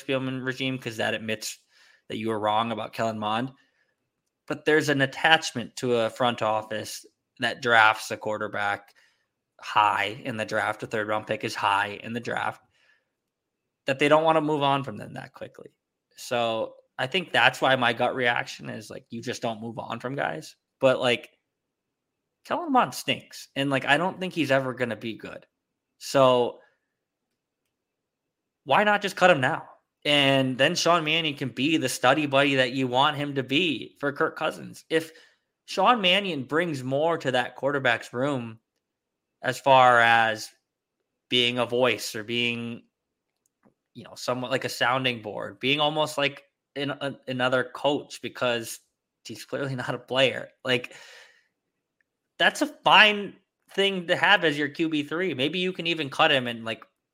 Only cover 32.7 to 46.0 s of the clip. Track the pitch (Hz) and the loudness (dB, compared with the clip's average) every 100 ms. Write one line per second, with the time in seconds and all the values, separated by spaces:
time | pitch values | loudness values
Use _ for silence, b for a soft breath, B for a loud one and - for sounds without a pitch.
32.7 | 135 127 123 151 139 147 135 120 139 180 | -2 0 2 2 0 -4 -6 -2 0 0
33.7 | 127 - - 143 139 160 - 156 147 123 | -2 -10 -8 -6 -2 -4 -2 -6 -6 -12
34.7 | - - 160 156 b b b b _ - | -18 -4 -2 -2 b b b b _ -8
35.7 | - 196 240 185 190 196 147 117 151 175 | 2 4 4 2 2 0 -6 -2 -2 -2
36.7 | 135 127 139 165 160 143 123 120 - 135 | -4 -4 0 0 0 0 0 -2 -4 -4
37.7 | 143 127 113 - 120 139 135 117 113 _ | 0 0 0 -2 -4 -2 -4 -8 -14 _
38.7 | _ _ _ _ _ _ _ 131 127 139 | _ _ _ _ _ _ _ -6 -2 6
39.7 | 131 127 120 117 117 113 110 - _ _ | 8 8 8 6 6 2 -2 -10 _ _
40.7 | _ _ _ _ _ _ 123 120 123 117 | _ _ _ _ _ _ 0 0 0 -2
41.7 | 120 127 104 - 113 107 120 120 117 117 | 2 0 0 -6 -10 -6 -4 -4 -4 -8
42.7 | 117 - _ _ _ _ _ _ _ _ | -12 -16 _ _ _ _ _ _ _ _
43.7 | _ _ 123 98 95 - 127 123 131 123 | _ _ -20 -20 -10 -6 -4 -4 -4 -4
44.7 | - 120 131 131 117 107 117 104 98 127 | -2 0 0 0 -4 -8 -10 -10 -6 -2
45.7 | 147 147 156 | 0 0 0